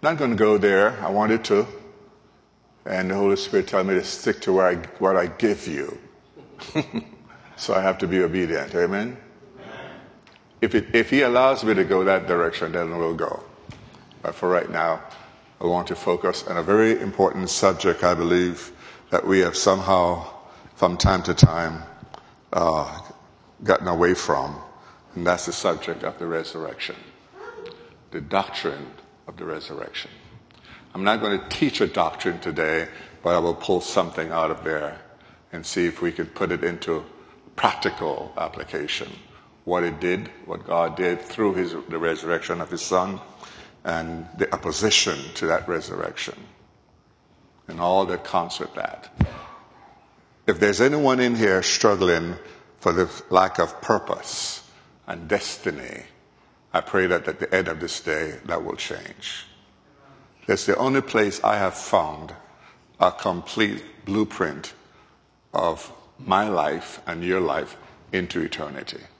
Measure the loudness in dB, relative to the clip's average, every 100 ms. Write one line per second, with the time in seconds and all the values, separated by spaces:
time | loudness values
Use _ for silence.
0 | 2 2 0 4 6 6 6 6 4 2
1 | -2 0 2 2 2 2 2 -6 -18 -20
2 | -20 _ _ _ _ _ _ _ -6 -4
3 | -2 2 2 2 2 0 2 0 2 2
4 | 0 -4 -2 -2 2 4 4 2 -6 0
5 | 2 4 0 0 0 0 -4 -6 -6 -10
6 | -18 -20 _ -20 -20 -20 -6 -6 -4 -8
7 | -10 -20 -20 -20 -20 -14 0 2 2 0
8 | 0 2 2 2 0 -2 -2 0 2 0
9 | -4 -8 -18 -20 -20 -20 -18 -16 -16 -18
10 | -20 -20 -20 -20 _ _ 2 2 2 2
11 | 4 4 4 6 6 4 2 2 4 4
12 | 4 2 2 2 2 0 -4 -2 -4 -2
13 | -2 -2 -4 -6 -12 -20 -20 -20 -20 -20
14 | -20 -10 -10 -4 2 2 0 -2 0 -2
15 | -6 -20 -20 -20 -20 _ 0 0 -2 -4
16 | 0 0 0 -2 -4 -4 4 6 6 4
17 | 0 2 2 2 -4 2 4 4 2 4
18 | 2 2 4 4 2 -2 -12 -18 -20 -20
19 | -2 -2 4 4 4 2 2 2 4 4
20 | 4 0 -6 -16 -20 -20 -20 0 0 4
21 | 2 2 0 6 8 8 -4 -6 -12 -18
22 | -20 -20 -20 -20 _ 0 2 2 -2 -8
23 | -16 -20 -20 _ _ _ 2 2 2 2
24 | 4 2 0 -2 -2 -8 -16 -20 -20 -20
25 | _ -4 0 0 -2 -4 -2 -2 -4 -6
26 | -8 -8 -6 -6 -6 -10 -10 -10 -12 -12
27 | -18 -20 _ -20 -18 -16 -18 -18 -20 -20
28 | -14 -14 -2 -2 -2 -4 -6 -6 -12 -18
29 | -20 _ -20 -14 -10 -10 -10 -12 -10 -12
30 | -14 -18 -20 -20 _ -20 -20 -20 -16 -2
31 | 0 2 0 -2 -4 0 0 2 0 2
32 | 0 0 -4 -4 -6 -2 0 0 -2 -10
33 | -20 -6 0 2 2 -2 0 0 2 0
34 | 0 -2 -4 0 0 -2 -4 -4 -4 -10
35 | -20 -20 -20 -20 _ -12 -6 0 0 0
36 | -4 -2 -8 -4 -2 0 -2 -4 -4 -4
37 | -4 -20 -20 -20 -20 -2 0 0 -4 -4
38 | -4 -4 -8 -6 -8 -8 -10 -8 -6 -6
39 | -8 -14 -20 -20 -20 _ -2 0 0 -2
40 | -2 -2 -4 -16 -12 -12 -2 0 0 0
41 | -2 -2 -6 0 0 2 -2 -4 -8 -4
42 | -2 -2 -2 -4 -2 -6 -6 -8 0 0
43 | 0 -6 -12 -20 -20 -20 -20 _ -6 -4
44 | -4 -8 -12 -4 -2 -2 -4 0 2 4
45 | 2 -2 -6 -4 0 0 0 -4 -4 -8
46 | -8 -8 -12 -12 -18 -20 _ _ _ _
47 | _ _ _ _ _ _ -16 -4 2 2
48 | 2 -2 -2 -2 -2 -6 -8 -6 -8 -8
49 | -18 -2 -2 -2 -16 -20 -20 -20 -20 -20
50 | _ _ _ _ -2 2 2 4 4 4
51 | 2 4 2 4 4 4 2 4 4 4
52 | 4 2 0 -8 -14 -20 -20 _ 0 2
53 | 0 -2 4 6 6 2 0 -2 0 0
54 | 0 -8 -6 -8 -8 -10 -16 -20 _ _
55 | -12 -12 -2 -2 -2 -6 -6 -6 -10 -14
56 | -16 _ _ _ _ _ _ -4 0 2
57 | 2 2 0 -6 0 0 0 -4 -6 -8
58 | -4 -4 -4 -8 -6 -6 -4 -8 -8 -10
59 | -12 -14 -14 -14 -16 -20 _ _ _ _
60 | -20 -20 _ _ -2 -2 2 2 2 2
61 | 2 2 2 2 2 2 0 -2 0 0
62 | 0 -6 -14 -16 -20 _ -20 -20 _ _
63 | 2 2 -4 -4 -6 0 0 0 -12 -16
64 | -4 -2 -2 -2 -4 -4 -12 -16 _ _
65 | _ _ _ _ _ -2 0 -2 -8 -20
66 | -20 _ 0 0 2 0 0 -2 -8 -14
67 | -10 -6 -2 0 0 -2 -4 -12 -20 -20
68 | -6 -4 -2 -4 -4 -6 -10 -10 -12 -14
69 | -18 _